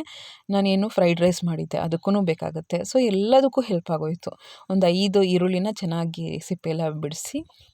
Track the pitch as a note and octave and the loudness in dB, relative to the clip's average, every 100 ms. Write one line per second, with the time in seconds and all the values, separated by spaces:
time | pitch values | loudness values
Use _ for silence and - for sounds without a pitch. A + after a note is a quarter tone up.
0 | D#4 - - - - G3 G3 F#3+ G#3+ - | -6 -14 -20 -18 -4 0 2 2 0 2
1 | F3 E3+ F3 F3 F3 D#3+ D#3+ - E3 E3 | 2 4 2 2 -2 -4 -4 -4 -2 -2
2 | - G3+ F#3 D#3+ D#3+ D#3+ E3 F3 F#3 C4 | 0 2 2 -2 -4 -8 -6 -6 -2 0
3 | B3 F#3+ G#3 C4 C4+ C4+ A#3+ F3+ E3+ D#3+ | 2 2 4 4 4 0 -2 -4 -2 -4
4 | D#3 F3 - - - - - F#3+ F3+ F3+ | -4 -6 -10 -14 -18 -18 -4 2 2 2
5 | G3+ G3 F#3+ F3+ F3+ F#3 G3+ G#3+ F3+ E3 | 2 2 4 2 2 0 -2 -4 -4 -4
6 | E3+ E3 E3 D#3+ - F3+ E3 D#3+ D#3+ D3+ | -4 -6 -8 -8 -6 -6 -4 -2 -2 -4
7 | D3+ D#3+ - C#4+ E4 _ _ | -6 -8 -8 -10 -10 _ _